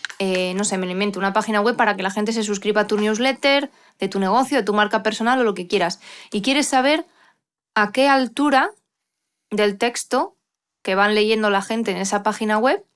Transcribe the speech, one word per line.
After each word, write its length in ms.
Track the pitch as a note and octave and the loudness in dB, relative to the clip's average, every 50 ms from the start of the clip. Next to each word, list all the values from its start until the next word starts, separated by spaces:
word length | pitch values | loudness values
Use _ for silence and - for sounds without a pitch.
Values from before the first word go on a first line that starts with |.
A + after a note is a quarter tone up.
| - - - - | -14 -12 -8 -4
eh, 340 | G3 F#3+ F#3 F#3 F#3 F#3 F#3 | -2 -2 0 0 -2 -2 -2
no 80 | F#3+ G#3 | -2 -2
sé, 120 | G#3 G3+ F#3 | -2 -2 -4
me 80 | F#3 | -4
lo 60 | F#3 F3+ | -4 -4
invento, 240 | F#3 G3+ G#3 G3 G3 | -4 -4 -4 -2 -2
una 120 | G3 G3 F#3+ | -2 0 0
página 280 | G#3+ G#3+ A3 G#3+ G#3 | 0 -2 0 0 0
web 140 | G#3 A#3 A#3+ - | 2 0 2 2
para 180 | A#3+ G#3+ G3+ | 2 0 0
que 80 | G3 F#3 | 0 -2
la 80 | F#3+ | -4
gente 200 | F#3+ G#3+ G#3 G#3+ A3+ | -2 -2 -2 -2 -2
se 100 | A3+ G#3+ | -2 -2
suscriba 380 | G#3 G3+ G3 G3+ G#3 G#3 G#3+ | -4 -4 -4 -2 -2 0 0
a 60 | G#3 G#3 | 0 0
tu 100 | G#3+ G#3 | 0 0
newsletter, 720 | G#3 G#3+ G#3+ G#3+ B3 C4 C4 B3+ - C#4 C#4 C#4 C#4+ C4+ _ _ _ _ _ - | 0 0 0 0 0 -2 -2 0 2 2 2 2 0 -4 _ _ _ _ _ -8
de 80 | - F#3+ | -8 -4
tu 100 | - G3 | -2 -2
negocio, 380 | G3 F#3 G3+ A#3+ C4+ B3+ C#4+ C4+ | 0 2 2 2 2 2 0 -2
de 60 | G#3 | 0
tu 100 | G3+ G3+ | 0 2
marca 280 | G3+ G#3 G3+ - A3 G3+ | 2 2 2 0 -2 -2
personal 360 | A3 G#3+ - A3+ A#3 B3+ C4 | -2 -2 -2 0 0 2 2
o 40 | B3 | 2
lo 100 | A3 G3 | 0 -2
que 140 | F#3 F3+ E3+ | -4 -6 -2
quieras. 320 | - G3 F3 E3+ F3 - - - - - - - | 0 0 0 0 -2 -6 -14 -20 -20 -20 -16 -8
Y 100 | - G#3 | -6 -4
quieres 260 | G3 B3 C#4 C#4+ D4 D4 | -2 0 0 0 0 0
saber 380 | - C4 B3+ C#4 D4+ D#4+ E4 _ _ _ _ _ _ _ _ _ _ _ _ _ - | 2 2 2 2 2 0 -2 _ _ _ _ _ _ _ _ _ _ _ _ _ -2
a 160 | A3 G#3 G3+ G#3 | -2 -2 0 2
qué 140 | C4 C4 C#4 | 2 4 4
altura 600 | C#4 C4+ B3+ A#3 A#3+ - C#4 D4 C#4 C4 C4+ - - _ _ _ _ _ _ _ _ _ _ _ _ _ _ - | 4 4 2 0 -2 0 2 4 4 4 2 2 -4 _ _ _ _ _ _ _ _ _ _ _ _ _ _ -8
del 280 | - G#3 G#3 G#3 G3 G3 | -2 0 0 0 0 0
texto 580 | A#3 A#3+ A#3+ - - - - B3+ D#4+ G4+ _ _ _ _ _ _ _ _ _ _ - | -2 -2 -2 -4 -6 -2 -2 -2 -2 -2 _ _ _ _ _ _ _ _ _ _ -6
que 120 | - F#3+ | -2 0
van 200 | F#3+ G3+ G#3 G#3+ | 2 2 4 4
leyendo 340 | G#3+ G#3+ G#3+ A3 A3 G#3+ G#3 | 2 2 2 2 2 2 2
la 120 | G3+ G3 | 0 0
gente 300 | G3 - A3+ A3+ A3+ A3 | 0 -2 -4 -2 -2 -2
en 60 | F#3+ F3+ | -2 -4
esa 260 | F#3+ G3 - G#3 G3+ | -4 -2 -2 -2 0
página 340 | G#3+ G3+ - A3+ G#3+ G#3+ G#3+ | -2 -2 -2 -2 0 0 2
web 280 | A3+ C4 D#4+ G4+ - _ _ | 2 2 0 0 -4 _ _